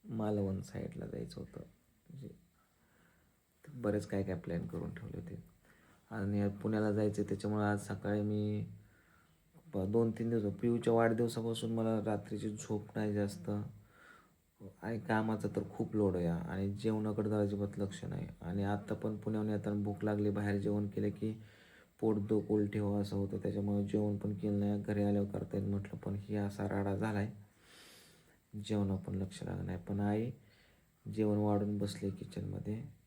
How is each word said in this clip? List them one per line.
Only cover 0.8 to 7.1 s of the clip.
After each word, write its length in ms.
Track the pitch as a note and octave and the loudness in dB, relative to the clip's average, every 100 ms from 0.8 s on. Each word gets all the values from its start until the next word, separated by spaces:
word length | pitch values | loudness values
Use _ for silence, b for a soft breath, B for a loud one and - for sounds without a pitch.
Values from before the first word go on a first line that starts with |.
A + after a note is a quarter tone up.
| - - - | -8 -8 -8
जायचं 360 | - - - | -8 -8 -10
होतं. 200 | - - - _ _ _ _ | -12 -14 -18 _ _ _ _
म्हणजे 200 | C3+ - - _ b b b b b b b b b _ _ - | -14 -14 -16 _ b b b b b b b b b _ _ -16
बरेच 340 | C3+ A2+ G#2 G2+ | -4 0 0 0
काय 160 | G2 | -2
काय 120 | F#2+ F2 | 0 -2
प्लॅन 320 | - E2+ - | -2 -4 -2
करून 260 | F2 E2+ | -6 -6
ठेवले 260 | - - - | -8 -10 -10
होते 240 | - - - _ B B B B _ | -10 -12 -14 _ B B B B _
आणि 380 | A2 G2 G#2 G2+ | -2 0 2 2
पुण्याला 420 | G2+ A2 G#2+ G#2+ | 2 0 2 4
जायचं, 320 | G#2 G#2+ | 4 4